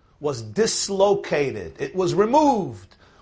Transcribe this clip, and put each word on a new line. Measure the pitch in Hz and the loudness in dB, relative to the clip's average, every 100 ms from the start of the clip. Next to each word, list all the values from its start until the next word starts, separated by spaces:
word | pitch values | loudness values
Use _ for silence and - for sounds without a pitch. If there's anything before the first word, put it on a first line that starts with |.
| _ _ | _ _
was | 147 123 | -6 -6
dislocated. | 110 107 220 - - 196 202 202 - 160 135 107 82 - | -6 -2 0 0 -4 2 4 4 0 0 0 -4 -10 -8
It | 143 | -6
was | 185 185 | -2 -2
removed. | 156 214 285 294 240 156 104 - _ _ _ | 2 4 4 4 2 -4 -10 -20 _ _ _